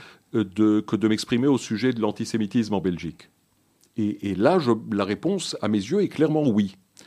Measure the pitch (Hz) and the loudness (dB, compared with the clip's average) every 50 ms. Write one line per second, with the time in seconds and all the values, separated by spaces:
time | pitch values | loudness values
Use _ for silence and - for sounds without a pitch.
0 | - - - _ _ - - 113 101 92 90 104 107 107 107 107 104 - 117 101 | -20 -20 -20 _ _ -4 -2 -2 -2 0 2 2 4 4 4 2 2 0 -2 0
1 | 110 107 110 107 - - 120 117 131 143 135 113 - - 113 101 123 131 120 113 | 2 2 0 0 -2 -2 -2 0 2 2 2 0 0 -4 -4 0 0 0 0 0
2 | 107 107 101 - 113 - - 110 107 98 - 120 110 104 104 95 82 92 87 80 | -2 -2 -2 -4 -8 -4 -2 -4 -2 0 0 -2 0 0 -2 0 0 -2 -4 -4
3 | 85 78 - - - _ _ _ _ _ _ _ _ _ _ _ _ _ - 113 | -8 -10 -12 -14 -20 _ _ _ _ _ _ _ _ _ _ _ _ _ -6 -4
4 | 104 104 104 - 101 101 92 90 110 151 185 185 139 120 113 113 113 110 104 101 | -4 -4 -4 -4 -6 -6 -2 2 2 4 4 4 2 2 0 0 0 -4 -2 -2
5 | 98 95 104 - - 165 202 180 - - - - - 104 110 104 95 117 175 208 | 0 0 -2 -4 -2 -4 -4 -4 -6 -8 -8 -4 -2 0 0 0 0 0 0 0
6 | 185 - - 127 160 151 151 156 147 127 101 107 101 95 - _ _ _ _ - | 0 0 0 0 0 2 2 2 2 2 2 2 0 0 -4 _ _ _ _ -20
7 | - | -20